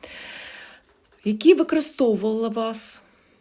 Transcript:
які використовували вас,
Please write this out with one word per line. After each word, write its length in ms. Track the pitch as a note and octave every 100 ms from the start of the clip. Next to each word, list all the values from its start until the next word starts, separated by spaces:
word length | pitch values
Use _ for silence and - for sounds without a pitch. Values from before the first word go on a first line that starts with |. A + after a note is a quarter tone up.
| - - - - - - - - _ _ _ _
які 300 | G#3 G#3+ D#4
використовували 960 | D#4+ D#4+ D#4+ D4 - B3 G3+ G#3+ A3 A3+
вас, 540 | A3 A3+ A3 - - - _ _ _